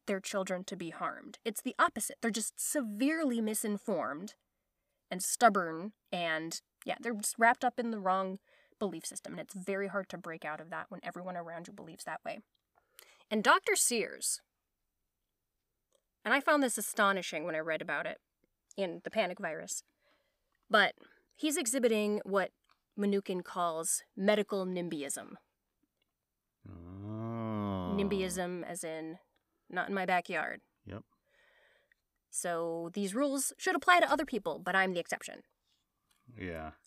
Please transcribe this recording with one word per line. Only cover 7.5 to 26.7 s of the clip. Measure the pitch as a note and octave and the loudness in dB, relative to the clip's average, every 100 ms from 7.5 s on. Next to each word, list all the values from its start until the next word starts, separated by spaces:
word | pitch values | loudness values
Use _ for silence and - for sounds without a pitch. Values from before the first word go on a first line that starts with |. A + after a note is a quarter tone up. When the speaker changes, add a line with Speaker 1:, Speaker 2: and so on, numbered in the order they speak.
| A#3+ B3+ | 6 2
Speaker 1:
up | A#3+ | 0
in | A#3 | -2
the | G#3+ | 0
wrong | F#3 F#3+ F#3+ F#3+ _ _ _ - | 2 2 0 -6 _ _ _ -4
belief | G3+ E3 - | -4 -4 -8
system, | - - | -10 -10
and | E3 | -10
it's | D3+ F#3+ | -10 -8
very | F3+ G3 G3 | -4 -2 -2
hard | G3 F#3 | -4 -6
to | F3 | -8
break | E3+ D#3+ D3+ | -10 -8 -8
out | D3+ | -8
of | D#3+ | -8
that | D#3+ - | -10 -8
when | F#3 | -10
everyone | - F3+ F#3 F3+ | -10 -8 -6 -8
around | E3+ E3 F3 | -8 -10 -12
you | |
believes | G3+ E3+ E3 | -14 -16 -14
that | - D#3+ | -10 -8
way. | - - - _ _ _ _ - - - - | -8 -10 -12 _ _ _ _ -20 -20 -20 -4
And | G#3+ | 2
Doctor | A3 F4 - G4 | 6 6 6 2
Sears, | - A#3 - - - - _ _ _ _ _ _ _ _ _ _ _ _ _ _ _ _ _ _ | 4 2 -2 -4 -4 -4 _ _ _ _ _ _ _ _ _ _ _ _ _ _ _ _ _ _
and | G#3 | 2
I | C4+ | 4
found | C#4+ D4 | 6 6
this | C4 - | 6 2
astonishing | G3+ - G3+ G3 F3 E3 E3+ | -2 4 4 4 0 -4 -2
when | D#3 | -2
I | |
read | D#3+ D#3 | -2 -2
about | E3 D3 E3+ | -2 -2 -2
it | - _ _ _ _ _ - | -8 _ _ _ _ _ -4
in | F#3+ E3+ | -4 -4
The | - | -4
Panic | G#3+ F3+ F3+ | 0 0 -2
Virus, | F3 D#3 F#3+ - - _ _ _ _ _ _ _ - | -6 -6 -8 -10 -12 _ _ _ _ _ _ _ 4
but | A3 F#3 - - _ _ - | 6 6 2 -14 _ _ -4
he's | D#4 D4+ | 0 0
exhibiting | A#3 C4+ A#3 G#3+ G#3 G#3 - | 0 2 4 4 2 0 0
what | G3 F3+ - _ _ _ - | 0 0 -4 _ _ _ -2
Mnookin | G3+ G3+ G3 F#3 | 2 2 0 -4
calls | F3 F#3 E3+ D#3+ E3 - - - | -4 -2 0 0 -2 -2 -4 0
medical | G3 G#3+ G3+ G3+ F#3 | 4 4 2 -2 -2
nimbyism. | F#3 F3 D#3+ C#3 - - - _ _ _ _ _ _ _ _ _ _ _ _ | -2 -4 -4 -4 -6 -10 -16 _ _ _ _ _ _ _ _ _ _ _ _
Speaker 2:
Oh. | G2+ | -18